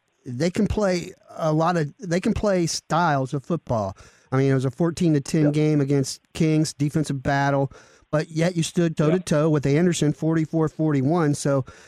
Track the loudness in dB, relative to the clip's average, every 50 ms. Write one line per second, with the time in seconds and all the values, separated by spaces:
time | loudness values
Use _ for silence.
0 | _ _ _ _ -16 -12 -6 -4 -4 -2 0 0 -2 0 0 -2 -2 0 -2 -2
1 | -4 -8 -14 -18 _ -20 -10 -6 -2 0 0 2 2 0 0 0 -2 -4 -6 -10
2 | -8 -4 -4 -2 -2 -2 -2 0 0 0 0 0 0 -2 -4 -6 -6 -2 -2 0
3 | 2 2 0 0 -2 -4 -6 -6 -6 -4 -6 -6 -4 -4 -4 -2 -2 -4 -8 -12
4 | -18 -20 -20 _ _ _ 0 2 2 2 2 2 0 -2 -2 -2 -2 -2 -2 0
5 | 0 2 2 0 0 0 0 2 2 2 2 2 2 2 2 2 0 0 0 0
6 | 0 -2 -6 -12 _ _ -4 -2 0 2 2 2 0 -2 -2 -4 -4 -2 -2 -2
7 | -2 -2 -4 -4 -2 -2 0 0 2 2 2 0 0 -2 -4 -10 -20 -20 -20 _
8 | _ _ -2 -2 -2 -2 -2 -2 -2 0 0 -2 -4 -2 0 0 0 0 0 0
9 | 2 2 2 0 0 0 0 2 2 2 2 2 2 2 2 4 4 2 2 2
10 | 2 0 0 0 0 0 0 0 0 0 0 0 0 0 -2 -2 0 0 2 2
11 | 2 2 2 2 2 2 0 0 0 0 0 0 -2 -4 -10 -20 -20